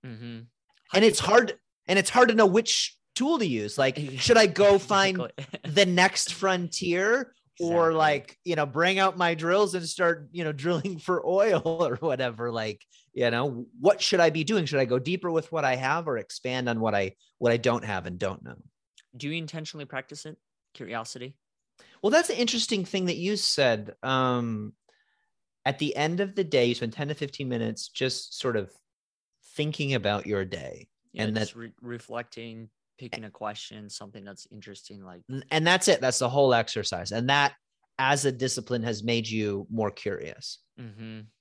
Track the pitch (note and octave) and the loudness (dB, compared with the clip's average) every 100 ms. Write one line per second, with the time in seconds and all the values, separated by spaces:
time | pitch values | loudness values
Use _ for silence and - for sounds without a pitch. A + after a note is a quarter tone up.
0 | C3 A2+ A#2+ A#2 A#2 _ _ _ _ F#3 | -14 -14 -12 -14 -16 _ _ _ _ 4
1 | A3 G#3 - A3 A#3 - _ _ - F#3+ | 4 4 4 4 4 -4 _ _ 0 2
2 | F#3 B3 B3 A3 G#3 F#3+ A3+ - - - | 2 6 6 8 6 6 2 0 -2 -8
3 | _ - C4+ E4 G3+ A#2+ G#2 - C3+ C3 | _ -4 0 2 2 0 -4 0 0 0
4 | D3 C3 B2 A#3 G#3 D#3+ G3+ G3 F#3+ G3 | -8 -4 4 6 6 6 6 6 6 2
5 | G3 F#3 - - C#3+ - F3 D3+ F#3+ F3+ | 2 0 -6 -10 -14 -12 -2 4 4 6
6 | F#3+ - - E3+ F#3+ F#3 F3 - F3+ E3+ | 4 4 -4 -2 0 0 -2 -6 -2 0
7 | G3+ A#3+ B3+ _ _ _ E3+ E3+ E3 D#3+ | 2 0 -2 _ _ _ 0 4 4 4
8 | D#3 C#3+ C#3 - - D#3+ D3 B2+ F3 F#3+ | 2 2 -4 -16 -4 -2 -2 2 2 4
9 | F#3+ F3+ F3 E3 E3 F#3 G#3 F3+ E3 - | 2 2 0 0 2 2 2 0 -8 0
10 | F3 E3 D3 E3+ D#3+ D3 D3+ F3 E3 F3 | 0 0 -6 -6 -6 -4 -2 -2 -2 -8
11 | - F3+ D3 F#3 G#3+ E3+ E3 E3 D#3+ A#2 | -4 -2 0 2 4 2 0 0 -2 0
12 | D#3+ B2+ B2+ A2+ A#2+ A2+ A2 G#2 _ _ | -2 0 -2 -4 -6 -4 -6 -8 _ _
13 | _ - A#2+ A#2 C#3+ A#2+ A#2+ - C#3+ D4+ | _ 0 0 2 -2 -4 -12 0 4 4
14 | - F#3 E3 D#3 D#3+ G#3+ D3 C#3+ C3 B2 | 2 4 4 4 0 0 0 0 2 0
15 | B2+ F3 F3+ D#3+ D#3 D#3+ C#3+ B2+ C3 D#3 | -2 -4 -2 -2 -2 -2 0 0 0 -2
16 | D#3+ A#2+ - - B2+ B2+ B2 A2+ A2 G2+ | -2 -6 -6 -10 -6 -2 -2 0 0 0
17 | F#2+ - _ _ A#2+ A#2 A#2+ A#2 G#2+ G2 | -2 -6 _ _ 2 2 2 0 -2 -6
18 | F#2 F2+ F#2+ F#2+ B1 B1 - _ _ _ | -6 -6 -6 -6 -14 -20 -20 _ _ _
19 | _ B2 C#3+ D#3+ D#3+ E3 D#3 D#3 C#3+ C3+ | _ -14 -8 -8 -8 -12 -12 -14 -10 -10
20 | C3+ D3+ D#3 D#3 _ _ _ - G#2 A#2 | -10 -16 -16 -18 _ _ _ -18 -10 -10
21 | A2+ B2+ B2+ C#3+ _ _ _ _ - _ | -10 -12 -14 -16 _ _ _ _ -20 _
22 | G3+ D4 E4+ D4+ A#3+ A#3 - G#3+ F3+ G3 | 2 4 2 0 0 0 -2 -2 -2 -2
23 | F#3 E3+ F3 G#3 - - C3+ A2 G#2 - | -2 -2 -2 -2 -2 2 2 2 -4 -10
24 | C3 C3 C3 B2 A#2 A2 G#2+ - _ _ | -2 0 2 0 -2 -4 -8 -14 _ _
25 | _ _ _ _ _ _ - C#3 D3+ B2+ | _ _ _ _ _ _ -4 -2 -4 -2
26 | D3+ F3 G3 G3 F3 C#3 B2 A#2 A#2 A2 | -2 0 -4 -2 0 2 2 2 -4 -6
27 | D3 D3 C#3 - C3+ A#2+ A2+ A2 - - | -6 -6 -8 -8 -6 -4 -4 -6 -10 -4
28 | C3 - - - C3 A2+ F#2+ - _ _ | -4 -4 -10 -6 -2 -2 -4 -14 _ _
29 | _ _ _ _ _ - D3+ D3+ C#3+ C3 | _ _ _ _ _ -6 -4 -4 -2 0
30 | G2+ G#2 F#2 G2+ F#2 F2+ C2 - - _ | 0 -2 -2 -4 -4 -8 -12 -16 -20 _
31 | _ - A2 A2 G#2+ A#2 A#2 - A#2+ A#2+ | _ -6 -4 -2 -4 -8 -18 -18 -14 -14
32 | - A#2 A#2 - A#2 A2+ A2+ _ _ _ | -10 -12 -10 -14 -16 -16 -18 _ _ _
33 | B2 - A2 - G#2+ G#2 - G#2+ G#2 - | -14 -12 -14 -10 -10 -10 -14 -16 -16 -16
34 | G2 G#2+ G2 G2 - G#2+ G2+ G2 - G#2 | -16 -18 -18 -18 -20 -20 -20 -20 -20 -20
35 | F#2+ F2 _ C3 - D#3 D#3+ F3+ G3 D3+ | -20 -20 _ -14 -2 2 4 4 4 4
36 | C3 - B2 C3+ C#3 A#2+ A2 - G2+ F2+ | 2 0 0 4 6 6 2 -4 -6 -6
37 | F2+ G#2 B2 C#3+ C#3+ - _ _ _ - | -6 -4 2 4 2 0 _ _ _ -2
38 | C3 C#3+ C#3 B2+ C3 C3 A2 B2 A2+ G#2+ | 2 2 2 0 -4 -4 -4 -4 -2 -4
39 | A2 A#2 A2 A2 G#2 G2 F2+ A2+ G#2+ - | 0 0 0 -2 -2 -4 -6 -2 -2 -2
40 | - F#2 D2+ - - - _ - A#2+ G2+ | -8 -6 -10 -14 -14 -16 _ -18 -18 -14
41 | A2+ A2 G#2+ _ | -14 -14 -18 _